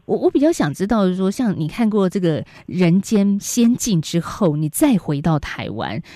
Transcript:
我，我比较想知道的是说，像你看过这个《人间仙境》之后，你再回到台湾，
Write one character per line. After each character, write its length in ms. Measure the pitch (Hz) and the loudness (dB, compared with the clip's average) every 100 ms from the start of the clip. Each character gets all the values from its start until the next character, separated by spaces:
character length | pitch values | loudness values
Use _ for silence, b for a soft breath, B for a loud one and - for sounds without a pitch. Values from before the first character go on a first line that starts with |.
我， 120 | - 196 | -6 0
我 140 | 285 | 0
比 80 | 330 | 2
较 140 | 294 | 2
想 200 | 339 151 | 2 -2
知 140 | 135 196 | -2 -2
道 160 | 226 | 0
的 80 | 190 | 0
是 60 | 185 | 0
说， 120 | 190 | -2
像 240 | 196 247 170 | 0 -2 -2
你 80 | 156 | -4
看 240 | - 226 | -2 0
过 180 | 214 190 | 2 0
这 120 | 202 | 0
个 240 | 180 147 147 B B | 0 -2 -6 B B
《人 340 | 180 180 180 | 0 4 4
间 380 | - 214 202 202 | 2 2 2 0
仙 340 | - - 233 | -2 2 2
境》 260 | 247 - 180 | 2 0 -2
之 200 | 151 170 | 0 -4
后， 340 | - - 185 | -4 -2 0
你 140 | 147 156 | 0 -2
再 280 | - 302 214 | 2 2 2
回 240 | - 143 | 0 -2
到 160 | 156 156 | 0 0
台 280 | - - - | -2 -10 -8
湾， 300 | 104 73 110 B | -6 -6 -8 B